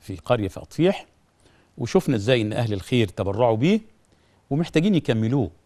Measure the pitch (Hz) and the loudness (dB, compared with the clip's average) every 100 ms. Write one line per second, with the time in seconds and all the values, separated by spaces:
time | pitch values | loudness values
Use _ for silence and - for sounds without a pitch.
0 | - 92 - 123 101 - - - 165 196 | -14 -14 -2 -2 -2 -8 -16 0 0 0
1 | - _ _ _ _ _ _ - 120 - | -8 _ _ _ _ _ _ -10 0 0
2 | - 123 101 131 107 107 120 101 - 127 | 2 -2 2 2 2 -2 -2 -4 -2 0
3 | 110 - 98 101 123 113 143 214 - _ | 0 -2 -6 0 2 2 2 0 -2 _
4 | _ _ _ _ _ 143 170 - 180 185 | _ _ _ _ _ -4 0 0 2 0
5 | - 113 110 139 98 - | 0 0 0 0 -2 -6